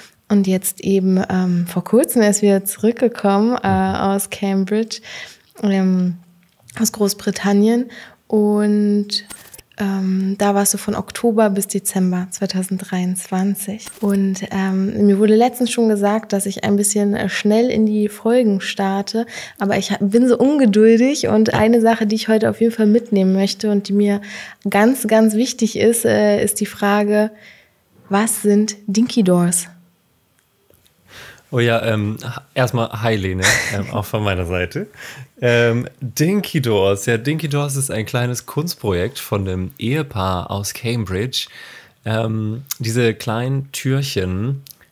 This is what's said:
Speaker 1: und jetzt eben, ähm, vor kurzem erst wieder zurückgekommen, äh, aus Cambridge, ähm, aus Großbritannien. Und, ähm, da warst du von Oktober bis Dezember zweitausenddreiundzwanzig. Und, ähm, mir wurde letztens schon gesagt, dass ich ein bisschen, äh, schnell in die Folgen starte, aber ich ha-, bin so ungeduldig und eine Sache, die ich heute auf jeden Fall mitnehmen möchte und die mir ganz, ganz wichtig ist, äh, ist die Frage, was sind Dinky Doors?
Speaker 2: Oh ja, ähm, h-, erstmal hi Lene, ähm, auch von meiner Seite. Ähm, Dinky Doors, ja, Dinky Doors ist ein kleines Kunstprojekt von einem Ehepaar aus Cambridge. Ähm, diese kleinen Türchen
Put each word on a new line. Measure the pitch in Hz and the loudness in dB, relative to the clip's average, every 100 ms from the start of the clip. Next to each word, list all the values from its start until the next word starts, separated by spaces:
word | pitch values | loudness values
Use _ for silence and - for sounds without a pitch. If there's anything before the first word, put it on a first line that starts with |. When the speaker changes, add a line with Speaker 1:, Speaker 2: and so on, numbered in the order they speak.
| - _ - | -20 _ 0
Speaker 1:
und | 202 190 | 2 2
jetzt | 185 190 - | 0 -2 -4
eben, | - 196 185 185 - | 0 2 4 2 2
ähm, | 185 185 175 175 | 0 2 0 -2
vor | 185 | -4
kurzem | - 220 302 247 | 2 2 2 4
erst | 208 202 | 2 4
wieder | 208 196 | 4 2
zurückgekommen, | 196 - 214 240 240 240 202 196 220 247 | 0 -2 -2 2 0 0 0 2 2 0
äh, | 196 | 0
aus | 190 190 190 196 196 196 | 0 0 0 0 -2 -4
Cambridge, | - 196 196 190 208 226 - - - - - _ - | -4 -2 0 0 -2 -4 -8 -14 -16 -18 -20 _ -6
ähm, | 208 196 185 185 180 175 - _ _ _ - - | -2 2 2 2 0 -4 -12 _ _ _ -18 -2
aus | 220 | -2
Großbritannien. | - 202 190 - 190 196 202 214 233 247 - - _ - | 0 -2 -2 -6 -2 0 4 4 2 -2 -10 -20 _ -2
Und, | 214 208 208 208 208 208 208 208 208 - - - - _ - | 0 2 2 2 2 2 0 -2 -6 -10 -18 -20 -20 _ -6
ähm, | 202 196 190 190 190 196 | -4 -2 -2 0 -2 -2
da | 202 202 | 0 2
warst | 202 | 0
du | 202 | -2
von | - - | -4 -6
Oktober | - - 240 214 214 | -8 -2 0 2 2
bis | 196 196 | 0 -4
Dezember | 196 - 190 185 180 185 | -6 -4 0 0 -2 -6
zweitausenddreiundzwanzig. | - 196 185 185 190 - 185 180 185 - 185 196 196 - 214 - - | -6 -4 -4 -4 -6 -4 -4 -2 -4 -4 -2 -2 -2 -6 -10 -14 -6
Und, | 202 196 196 190 196 | -2 0 0 -2 -6
ähm, | 190 190 190 196 220 202 | -4 -2 0 -2 2 2
mir | 196 | 4
wurde | 214 214 | 4 6
letztens | 247 247 240 | 4 2 -2
schon | 240 226 | 2 2
gesagt, | 208 202 214 214 | 2 2 0 -2
dass | 202 196 | -4 -4
ich | 196 | -4
ein | 208 202 | 0 0
bisschen, | 202 208 202 202 | 0 0 0 0
äh, | 190 | -4
schnell | - 208 214 247 | -2 2 2 2
in | - 220 | 2 0
die | 214 208 | 0 -2
Folgen | - 226 247 226 196 | -2 0 2 2 0
starte, | - - 196 196 202 220 233 - - - | -4 -4 -2 -2 -4 -4 -6 -10 -16 -4
aber | 196 202 | -2 -2
ich | 196 | -2
ha-, | 202 | -2
bin | 202 226 254 | 2 4 4
so | 240 | 4
ungeduldig | 269 302 247 208 220 226 254 294 233 | 4 4 4 6 6 6 4 2 2
und | 214 220 | 2 2
eine | - 220 233 | 2 4 4
Sache, | 226 226 214 | 4 2 0
die | 220 | -2
ich | 220 | 0
heute | 220 220 | 2 2
auf | 202 | 2
jeden | 226 | 0
Fall | 226 214 | 2 4
mitnehmen | 226 233 202 185 | 4 2 2 2
möchte | 190 196 - 214 | 2 0 -2 -2
und | 208 202 | -2 0
die | |
mir | 202 208 202 202 - - - 202 | 0 2 0 -6 -16 -16 -10 -2
ganz, | 202 220 262 214 | 2 4 2 2
ganz | 220 220 208 | 4 4 4
wichtig | 254 - 226 - | -2 0 -2 2
ist, | 220 233 - | 2 2 2
äh, | 208 208 202 | 4 4 2
ist | 202 - | 0 -2
die | 208 | -6
Frage, | - 202 208 208 208 214 214 - - _ _ _ _ - | -2 0 2 2 2 0 -4 -20 -20 _ _ _ _ -4
was | 196 220 - | 0 0 0
sind | 208 202 214 - - | 2 4 2 -4 -2
Dinky | 196 240 247 | 0 2 2
Doors? | 185 175 175 180 - - _ _ _ _ _ _ _ _ _ _ _ _ _ - - - _ | 2 4 2 0 -6 -14 _ _ _ _ _ _ _ _ _ _ _ _ _ -20 -20 -20 _
Speaker 2:
Oh | 127 | 0
ja, | 117 117 | 2 2
ähm, | 110 107 104 110 | 2 0 -2 -4
h-, | 117 - - - | -10 -12 -6 -2
erstmal | 123 120 113 107 | 0 0 -4 -2
hi | 117 110 | -2 0
Lene, | 95 92 92 87 - 101 | -2 0 0 0 -2 -6
ähm, | 98 | -6
auch | 104 101 | -6 -4
von | 110 | -2
meiner | 104 92 85 | -2 -2 -2
Seite. | 90 90 151 214 - - - 127 _ | -4 -4 -6 -10 -14 -18 -18 -20 _
Ähm, | 123 120 117 117 123 - | 2 4 2 0 -4 -10
Dinky | 123 - 156 202 - 160 | -10 -2 0 0 -2 -2
Doors, | 131 104 98 101 - | 0 2 2 0 -2
ja, | 113 | -2
Dinky | 123 156 160 | -2 -4 -4
Doors | 143 147 139 | -4 -2 -4
ist | 131 | -4
ein | 104 107 | -6 -4
kleines | 123 123 120 - | -4 -4 -6 -8
Kunstprojekt | - 170 - 107 87 101 - | -6 -6 -6 -4 -2 -4 -8
von | - 101 95 | -6 -4 -4
einem | 92 92 - | -6 -8 -8
Ehepaar | 110 147 143 104 95 90 - | -4 -4 -4 -4 -2 -4 -4
aus | 101 101 | -6 -8
Cambridge. | - 117 120 95 92 123 - - - - - - _ - | -8 -6 -4 -4 -4 -4 -6 -10 -14 -20 -20 -20 _ -6
Ähm, | 113 113 110 107 113 135 - | -4 -2 -4 -6 -8 -10 -8
diese | 113 117 117 | -4 0 0
kleinen | 107 - 110 127 135 135 | -2 -4 -4 -2 -4 -6
Türchen | - 135 135 139 - 90 92 117 139 - - _ | -6 -2 -2 -2 -4 -4 -2 -4 -6 -10 -20 _